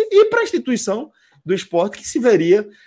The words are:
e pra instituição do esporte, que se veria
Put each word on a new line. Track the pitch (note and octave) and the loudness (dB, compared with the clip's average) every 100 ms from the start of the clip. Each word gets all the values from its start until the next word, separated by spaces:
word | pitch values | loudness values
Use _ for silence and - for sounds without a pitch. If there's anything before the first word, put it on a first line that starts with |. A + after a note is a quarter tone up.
| A4 | 2
e | G4+ G#4+ | 4 4
pra | A#4 | 2
instituição | G#4 E4 B3+ A#3 - G#3 C#4+ _ _ _ | -2 -4 -4 -4 -4 -6 -8 _ _ _
do | D#3 | -6
esporte, | F#3+ - E3+ G3+ - | -6 -2 -2 -2 -6
que | - | -8
se | D4 | -2
veria | A#3+ F#3+ E3 G3+ G#3 _ | 2 2 4 0 0 _